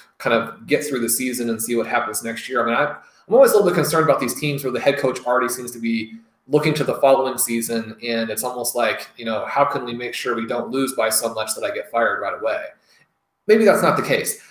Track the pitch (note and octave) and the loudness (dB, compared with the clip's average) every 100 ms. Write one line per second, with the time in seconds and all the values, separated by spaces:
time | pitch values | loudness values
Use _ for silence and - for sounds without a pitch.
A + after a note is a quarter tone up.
0 | - - B2 A#2 A2+ - A2+ C#3+ - B2+ | -20 -6 0 0 0 -8 -2 -2 0 -2
1 | A2 B2 B2+ A#2+ A#2 A2 A2+ A#2 A2 A#2+ | -2 -2 -2 -4 -4 -4 -2 -2 0 -2
2 | G#2+ G#2+ A#2 A2+ - B2+ A2+ B2 D3 - | -2 -6 -6 -8 -4 -2 0 0 -2 -4
3 | - _ - A#3+ C4 G#3 F3 F3+ C#3+ E3 | -16 _ 2 6 8 6 4 2 2 2
4 | D#3 C3+ B2 - D3+ C#3 C3 A#2+ C#3+ C#3 | 4 2 0 -2 -4 -2 -4 -2 0 2
5 | B2+ B2 B2 B2 A#2+ B2 A#2+ A#2 A2+ A2+ | 0 -2 -2 0 0 -4 -8 -6 -2 -2
6 | A2 - _ _ - D3 D#3 D3 B2+ A#2 | -4 -12 _ _ 0 2 2 0 -2 2
7 | C#3 C3+ C3 A#2+ A#2+ A#2 A2+ A2+ G#2+ G#2+ | 4 4 2 -2 -2 -2 -2 -4 -6 -8
8 | A#2+ A2+ A2 G#2 B2+ B2 A#2+ A#2+ A2 G#2 | -4 -2 -2 -4 -4 -4 -4 0 0 -2
9 | - - A#2 G#2+ - D3 C#3+ C#3 A#2+ A#2+ | -8 -10 -6 -4 -2 2 2 0 -6 -8
10 | B2 - B2+ A2+ A2+ A#2+ A2 C3+ C3 - | -8 -6 -4 -4 -2 -4 -2 -2 -2 0
11 | A2 - A2+ A2 G#2+ A2+ G#2 G#2 - A#2 | 0 0 -2 -4 -6 -4 -6 -6 -4 0
12 | A2 G2+ G2 F#2 A2 - - - _ _ | 0 0 -4 -4 -2 -4 -6 -16 _ _
13 | _ _ _ _ - A3+ G#3+ - E3 C3 | _ _ _ _ 4 6 6 6 4 2
14 | D3 B2+ - - - | 2 0 -2 -8 -12